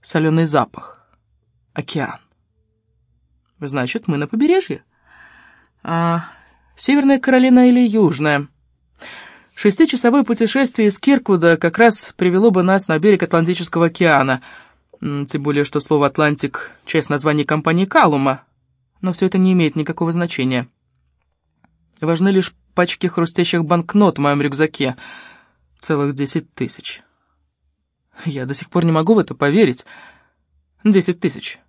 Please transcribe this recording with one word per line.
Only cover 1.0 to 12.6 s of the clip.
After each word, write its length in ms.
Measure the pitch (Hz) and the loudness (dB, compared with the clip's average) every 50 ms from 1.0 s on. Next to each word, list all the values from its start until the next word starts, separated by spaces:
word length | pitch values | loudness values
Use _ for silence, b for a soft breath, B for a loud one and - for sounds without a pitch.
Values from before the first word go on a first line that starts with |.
| _ _ _ _ _ _ _ _ _ _ _ _ _ _ _ | _ _ _ _ _ _ _ _ _ _ _ _ _ _ _
Океан. 460 | - 135 - - 160 135 - - - _ _ _ _ _ _ _ _ _ _ _ _ _ _ _ _ _ _ _ _ _ _ _ _ _ _ _ _ | -12 -12 -8 -6 -6 -6 -6 -10 -16 _ _ _ _ _ _ _ _ _ _ _ _ _ _ _ _ _ _ _ _ _ _ _ _ _ _ _ _
Значит, 480 | 151 139 135 143 123 120 - 226 - - | -10 -6 -4 -4 -4 -4 -6 -8 -4 -4
мы 100 | 156 143 | -4 -4
на 100 | 147 147 | -4 -4
побережье. 560 | - 220 269 311 359 381 359 - - - _ _ b b b b b b b b b b b b b b b b b _ _ | -2 -2 0 2 2 0 0 -4 -10 -12 _ _ b b b b b b b b b b b b b b b b b _ _
А 460 | - 165 165 170 170 170 170 165 B B B B B B B B B B | -6 -4 -2 0 0 -2 -2 -4 B B B B B B B B B B
Северная 440 | - - - 269 285 277 269 277 262 | -8 -2 0 0 2 4 2 2 2
Каролина 500 | 262 - 262 254 254 262 247 247 247 247 | 2 2 4 4 4 6 6 6 6 6
или 100 | 247 247 | 6 4
Южная? 680 | 247 233 208 220 208 156 - 131 151 151 147 143 143 143 _ _ _ _ _ _ _ _ _ B B B B B B B B B B B B | 2 2 2 2 2 2 2 0 -2 -2 0 -2 -4 -6 _ _ _ _ _ _ _ _ _ B B B B B B B B B B B B
Шестичасовое 680 | - - 208 196 - 214 - - 240 - 240 233 285 277 | 0 0 0 4 4 2 2 2 0 0 2 2 2 0
путешествие 640 | - - - 233 214 - 262 277 247 - - 220 208 | 0 0 0 0 0 2 0 0 0 0 0 0 0
из 120 | 202 - | 0 0
Кирквуда 580 | - - 277 269 262 - 196 175 160 170 165 160 | 0 0 0 0 2 0 0 2 4 2 2 4
как 200 | - 170 165 - | 0 -2 2 4
раз 360 | 233 233 220 - - - - | 4 4 4 2 -4 -6 -6
привело 360 | - 180 180 175 190 208 233 | -2 -2 0 2 4 2 4
бы 120 | 196 185 | 2 2